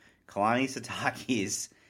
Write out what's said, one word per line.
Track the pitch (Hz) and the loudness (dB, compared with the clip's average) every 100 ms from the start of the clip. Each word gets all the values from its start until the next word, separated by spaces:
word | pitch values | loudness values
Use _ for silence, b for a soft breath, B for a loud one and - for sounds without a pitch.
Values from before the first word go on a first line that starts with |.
| b b - | b b -8
Kalani | 98 107 123 | 0 2 4
Sitake's | 131 123 113 - 139 - - 117 92 - - b b | 2 -2 -8 -2 -2 -2 0 2 2 -2 -6 b b